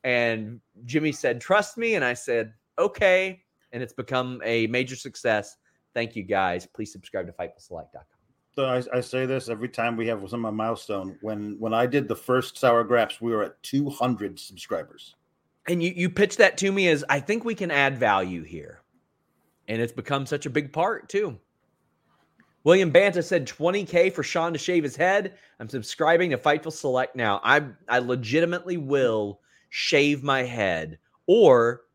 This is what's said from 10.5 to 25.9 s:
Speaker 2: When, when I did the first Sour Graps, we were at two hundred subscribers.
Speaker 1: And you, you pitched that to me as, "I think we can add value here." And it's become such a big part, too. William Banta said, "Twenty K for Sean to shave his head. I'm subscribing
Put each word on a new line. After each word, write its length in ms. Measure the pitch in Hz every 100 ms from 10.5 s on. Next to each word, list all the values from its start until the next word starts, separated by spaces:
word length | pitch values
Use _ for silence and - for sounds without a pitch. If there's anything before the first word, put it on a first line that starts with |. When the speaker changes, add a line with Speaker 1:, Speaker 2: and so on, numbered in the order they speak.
| 107 110 110 - 101 95 -
Speaker 2:
When, 360 | 107 107 104 101
when 140 | 110
I 100 | 113
did 240 | 123 139 117
the 80 | 113
first 400 | - 127 127 -
Sour 300 | 127 117 113
Graps, 340 | 120 107 -
we 120 | 117
were 100 | 110
at 200 | 98 -
two 280 | - 139 143
hundred 500 | 139 127 110 101 -
subscribers. 760 | - 92 - 82 80 - - _ _ _ _ _ -
Speaker 1:
And 140 | 175
you, 100 | 170
you 140 | 180 175
pitched 300 | 180 202 -
that 180 | 196 -
to 140 | 196
me 160 | 196 185
as, 160 | 151 156
"I 100 | 139
think 240 | 139 220
we 100 | 233
can 160 | 220 180
add 280 | 143 139 131
value 440 | 117 98 92 87
here." 360 | 80 82 71 - _ _ _ _ _ _ _ _ -
And 140 | 113
it's 100 | 117
become 320 | 123 113 139
such 220 | 135 143 143
a 40 |
big 220 | 131 143
part, 360 | 156 185 220 -
too. 300 | 196 208 110 _ _ _ _ _ _ _ _ _ _ _ _
William 240 | 151 185 180
Banta 340 | 147 202 175
said, 240 | - 175 131
"Twenty 380 | - 160 196
K 240 | 190 170 185
for 140 | 190
Sean 320 | 143 175 170
to 40 | 160
shave 260 | - 180
his 120 | 147 131
head. 400 | 175 202 190 - _ _
I'm 80 | 113
subscribing 600 | 131 110